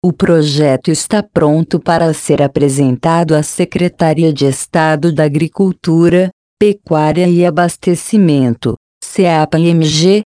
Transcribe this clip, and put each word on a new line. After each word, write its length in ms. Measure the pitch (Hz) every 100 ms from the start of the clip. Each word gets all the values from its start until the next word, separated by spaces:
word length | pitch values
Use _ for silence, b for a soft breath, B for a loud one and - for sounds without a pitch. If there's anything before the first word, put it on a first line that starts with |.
O 80 | 180
projeto 760 | - 190 165 151 143 151 131 -
está 320 | 156 - 214
pronto 580 | 208 170 151 156 160 170
para 320 | - 165 165
ser 300 | 156 - 151
apresentado 920 | 139 - 143 135 139 123 165 165 165 156
à 80 |
Secretaria 880 | 151 - 175 - 175 - 165 160 160
de 140 | 143 139
Estado 640 | 135 - 175 160 151 165
da 100 | 147
Agricultura, 1080 | 151 143 165 - 190 - - 165 170 175 185 - _ _
Pecuária 720 | 208 202 - 156 151 151 180
e 160 | 175 180
Abastecimento, 1300 | 160 175 - - 175 - 220 180 143 131 117 123 110 _ _
ceapa 560 | - - 180 160 151 160
e 80 | 170
M 180 | 165 156
G 380 | 151 175 208 214